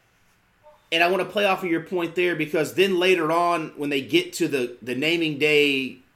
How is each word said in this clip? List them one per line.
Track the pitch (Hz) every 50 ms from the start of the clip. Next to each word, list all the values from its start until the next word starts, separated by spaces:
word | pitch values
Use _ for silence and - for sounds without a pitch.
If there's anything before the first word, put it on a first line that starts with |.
| _ _ _ _ _ _ _ _ _ _ _ _ _ - - _ _ _
And | 165 165 175
I | 175
wanna | 190 185 180
play | 185 - 208 202
off | 196 190 180 190
of | 175
your | 165 165
point | 160 - 190 180 170 160 165
there, | 180 180 175 170
because | 156 156 151 - 165 147 - 107
then | 170 190 196 190 175
later | 180 190 185 170 160 156
on, | 165 175 175 175 170 165 156 - -
when | - 147 147
they | 143 139
get | 131 110 139 175 180 175 -
to | - 170
the, | 147 139 131 120 120 - -
the | 110 123 120
naming | 127 147 160 170 170 165 156 147
day | 127 147 151 151 147 147 143 135 135 131 123 - - _ _ _